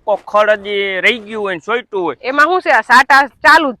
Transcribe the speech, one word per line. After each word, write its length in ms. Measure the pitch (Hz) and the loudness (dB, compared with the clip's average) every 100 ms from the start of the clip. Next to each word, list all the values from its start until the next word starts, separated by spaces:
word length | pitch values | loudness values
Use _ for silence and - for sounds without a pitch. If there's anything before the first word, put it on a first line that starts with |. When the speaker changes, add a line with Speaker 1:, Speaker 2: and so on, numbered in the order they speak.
| - | -4
Speaker 1:
કોક 160 | 190 - | -6 -2
ખડ 340 | 208 208 214 202 | 0 2 0 -2
હજી 360 | 202 196 185 190 | -6 -4 -2 -2
રહી 140 | 233 208 | -4 -8
ગયું 140 | 220 | -8
હોય 120 | 196 170 | -8 -8
ને 60 | - | -6
સોયટું 340 | 247 214 196 | -6 -6 -6
હોય. 160 | 165 123 | -6 -6
Speaker 2:
એમાં 260 | 247 285 302 | -6 -2 0
શું 120 | 370 | 0
છે? 100 | 339 | 0
આ 100 | 240 | -2
સાટા 400 | 220 247 277 269 277 _ 311 | 4 2 4 2 0 _ 2
ચાલુ 240 | 320 285 | 4 2
જ 40 | 220 | -6